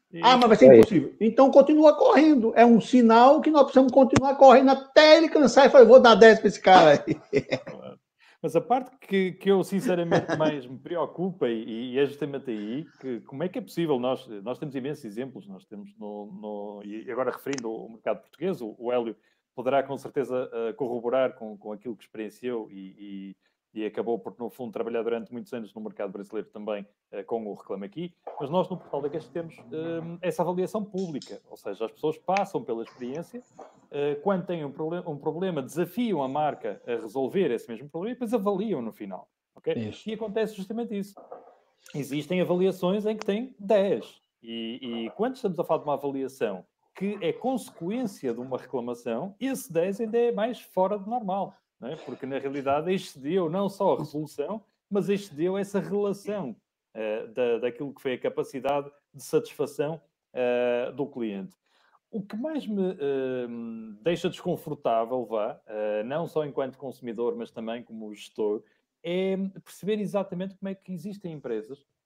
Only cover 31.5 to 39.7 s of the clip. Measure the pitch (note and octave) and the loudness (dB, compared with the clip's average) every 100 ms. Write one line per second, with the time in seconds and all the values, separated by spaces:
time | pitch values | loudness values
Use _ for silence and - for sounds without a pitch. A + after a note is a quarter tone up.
31.5 | - G#2+ G2 A2 - D3+ - - G3 G3 | -16 -12 -8 -8 -6 -6 -6 -4 -2 -2
32.5 | D#3 B2 A2+ A2+ - B2 C#3+ E3+ A#3+ - | -6 -6 -8 -8 -12 -10 -10 -12 -18 -20
33.5 | - - _ _ C#3+ D3 C#3+ G3+ F#3+ F3+ | -20 -20 _ _ -6 -4 -2 -2 -2 -4
34.5 | F3 C#3+ C#3 D#3+ F3 F3 C#3+ D#3+ D#3 F#3+ | -8 -8 -8 -8 -8 -8 -8 -8 -6 -4
35.5 | D#3 B2 C#3 F3 A#3 A#3+ E3 C3 C#3+ D3+ | -6 -6 -6 -6 -4 -4 -2 -4 -2 -4
36.5 | A#2+ G#2+ G2 - A#2 G#2+ A#2+ B2+ F3 E3 | -4 -8 -10 -8 -8 -6 -6 -4 -2 -2
37.5 | A2+ - A2+ C#3+ E3 G#3 B3 A#3 A#3 G3 | -2 -8 -14 -14 -10 -10 -8 -4 -2 -2
38.5 | F#3+ A3+ D3+ A2+ - G2+ F#2 - _ _ | -4 -4 -6 -8 -12 -14 -14 -18 _ _
39.5 | _ - | _ -8